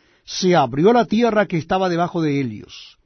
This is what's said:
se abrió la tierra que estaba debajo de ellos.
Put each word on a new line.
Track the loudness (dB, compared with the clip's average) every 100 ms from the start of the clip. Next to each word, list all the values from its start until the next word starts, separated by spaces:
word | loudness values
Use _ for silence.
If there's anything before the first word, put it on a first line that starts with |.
| _ _ -14
se | -2 2 2
abrió | 2 2 4
la | 4 2
tierra | 0 2 0 0
que | -4
estaba | -2 -2 0
debajo | 0 -2 -2
de | -2 -2
ellos. | -4 -8 -16 -20 -20 _